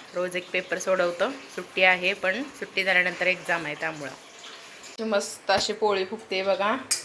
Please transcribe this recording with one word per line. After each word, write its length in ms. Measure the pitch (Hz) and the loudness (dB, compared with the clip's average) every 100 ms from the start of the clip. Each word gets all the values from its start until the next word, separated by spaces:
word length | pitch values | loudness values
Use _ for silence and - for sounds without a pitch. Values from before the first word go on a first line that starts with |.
| - 180 | -8 -4
रोज 200 | 180 180 | -4 -4
एक 140 | 180 | -4
पेपर 260 | 185 185 175 | -4 -2 -2
सोडवतं. 540 | 190 185 175 175 208 | 2 2 2 2 -2
सुट्टी 520 | 277 - - 180 - | -2 -10 -12 -6 4
आहे, 300 | 185 180 180 | 6 6 2
पण 300 | 202 185 196 | 0 0 0
सुट्टी 400 | 285 - 190 - | -4 -8 -8 -2
झाल्यानंतर 440 | 190 180 180 175 180 | 4 4 4 2 0
एक्झाम 380 | 180 165 170 156 | 0 0 -2 -2
आहे 100 | 151 | -4
त्यामुळं. 360 | 160 156 139 151 - - - - - - - - 220 | -6 -6 -8 -10 -18 -18 -16 -16 -18 -18 -16 -8 0
मस्त 460 | 208 220 - - | 0 0 -6 2
अशी 220 | 196 - | 2 2
पोळी 320 | 208 214 196 185 | 0 2 2 0
फुगते 380 | 220 - 190 | -6 -4 -2
बघा. 320 | 190 190 202 262 262 - | 2 2 2 0 -2 -4